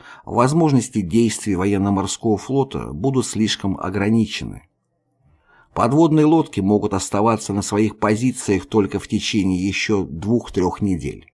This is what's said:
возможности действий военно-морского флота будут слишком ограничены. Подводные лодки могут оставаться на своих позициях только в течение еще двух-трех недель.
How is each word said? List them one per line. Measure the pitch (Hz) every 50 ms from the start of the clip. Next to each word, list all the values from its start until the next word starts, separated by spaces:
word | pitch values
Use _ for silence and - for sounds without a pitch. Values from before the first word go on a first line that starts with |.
| - - - - -
возможности | - 104 110 120 131 147 170 165 156 139 127 110 - - 110
действий | 98 85 80 117 117 113 104 - - 107 98
военно-морского | 87 90 101 101 98 98 101 101 95 98 98 - - - 113 107 98
флота | - - 131 135 131 135 - 69 57 57
будут | 67 76 95 135 135 127 113
слишком | - - 107 110 104 - - - 98 92 -
ограничены. | - 92 95 101 98 104 110 113 110 104 - - - 55 50 50 - _ _ _ _ _ _ _ _ _ _ _ _ _ _ _ _ _ _ _ _ _ _
Подводные | - 101 117 131 151 165 160 151 156 151
лодки | 151 160 156 151 - - 101
могут | 95 95 104 104 98 101 98
оставаться | 95 - - - 101 104 113 113 101 - - 98
на | 101
своих | 101 - - 104 110 107 104 -
позициях | - 104 107 107 120 131 120 - - - 101 95 92
только | - - 110 98 95 - 98
в | - -
течение | - 104 104 - - 110 92 95 92 90 90
еще | 101 95 - - - 110 98 92
двух-трех | 65 69 82 82 104 117 120 - - - - 90 87 - -
недель. | 110 101 92 82 - 69 52 52 - _